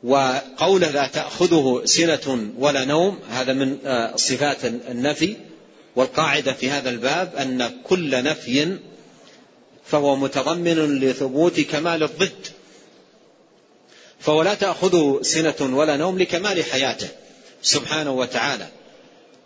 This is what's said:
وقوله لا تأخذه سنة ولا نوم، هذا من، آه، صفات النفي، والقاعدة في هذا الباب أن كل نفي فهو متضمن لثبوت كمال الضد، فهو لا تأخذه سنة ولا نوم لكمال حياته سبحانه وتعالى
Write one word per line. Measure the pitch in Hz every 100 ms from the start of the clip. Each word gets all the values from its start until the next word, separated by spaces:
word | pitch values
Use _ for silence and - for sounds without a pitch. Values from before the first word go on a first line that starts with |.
وقوله | 120 139 135 131 - - 165 196 165
لا | 139 135
تأخذه | 151 147 - 175 165 135 123 -
سنة | - 170 151 143 127 104 107
ولا | 143 139 131
نوم، | 151 185 190 -
هذا | 120 127
من، | 131 135 135 143
آه، | 123 113 -
صفات | - 127 147 135 127
النفي، | 117 127 120 135 147 165 220 - - - - - -
والقاعدة | 131 - 156 143 135
في | 123 127
هذا | 143 127
الباب | 120 123 160 185 160
أن | 135 127 120 120
كل | - 185 160 131
نفي | 131 156 120 127 156 196 - - - - - - - _ _ - -
فهو | 151 143 135
متضمن | 135 139 131 170 170 165 156 139
لثبوت | 131 131 135 131 170 170
كمال | 143 151 165 165
الضد، | 151 - 185 - - - - - - - - _ _ _ _ _ _ _ _ - - _
فهو | - 156
لا | 170
تأخذه | 208 196 170 185 180 147 135
سنة | - 160 160 147 135 131
ولا | 156 143
نوم | 170 185
لكمال | 180 170 202 185
حياته | 147 135 131 117 104 - - - - -
سبحانه | - 147 117 156 147
وتعالى | 131 123 123 123 127 85 - - - - - - -